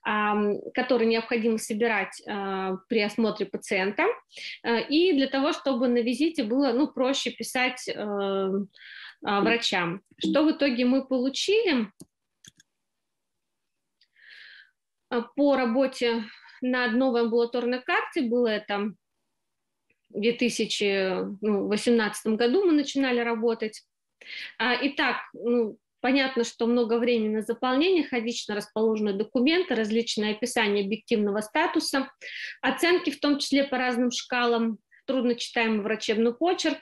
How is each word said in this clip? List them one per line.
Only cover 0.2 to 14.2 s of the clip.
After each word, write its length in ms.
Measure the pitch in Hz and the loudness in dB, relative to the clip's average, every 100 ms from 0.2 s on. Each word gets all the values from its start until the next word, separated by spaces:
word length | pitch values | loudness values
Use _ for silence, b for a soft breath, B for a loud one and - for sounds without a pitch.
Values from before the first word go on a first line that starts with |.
| 208 208 208 202 - | 2 2 0 -2 -4
который 320 | - 220 240 226 | -4 0 2 4
необходимо 520 | 226 226 240 226 220 | 2 0 0 0 0
собирать, 640 | - 214 233 208 185 - - | -2 -2 0 0 -4 -10 -10
а, 500 | 202 196 190 190 185 - | -6 -4 -4 -4 -6 -2
при 120 | 233 | 0
осмотре 460 | 208 220 220 - 190 | 0 0 0 0 -6
пациента. 580 | 196 - 196 196 254 370 480 _ B B B | -6 -4 -2 0 0 -2 -2 _ B B B
А, 160 | - 233 | -2 -2
и 340 | - 294 370 | 2 2 4
для 160 | 285 269 | 4 2
того, 240 | 269 285 | 2 0
чтобы 360 | 311 277 240 254 | 0 -2 0 2
на 100 | 240 | 2
визите 440 | 233 240 320 320 | 2 0 0 0
было, 300 | 214 262 277 | 0 2 2
ну, 160 | 233 294 | 2 0
проще 420 | - 254 269 233 | 0 0 0 -4
писать, 580 | - 220 254 254 254 - | -6 -6 -2 -2 -4 -8
э, 60 | - 208 202 196 196 190 196 196 B B B B B | -8 -6 -4 -2 -2 -2 -2 -6 B B B B B
а, 180 | 208 202 | -2 0
врачам. 580 | 208 233 - 190 170 190 _ - | 2 2 0 -2 -2 -6 _ -6
Что 260 | 320 302 | 0 2
в 60 | 311 | 2
итоге 340 | 311 285 240 247 | 2 0 2 2
мы 200 | 269 262 | 2 0
получили? 840 | 262 262 269 - 427 440 254 214 _ - _ _ _ - _ _ _ _ _ _ _ _ _ _ _ _ _ _ _ _ B | -2 -2 -2 0 2 4 2 -2 _ -20 _ _ _ -20 _ _ _ _ _ _ _ _ _ _ _ _ _ _ _ _ B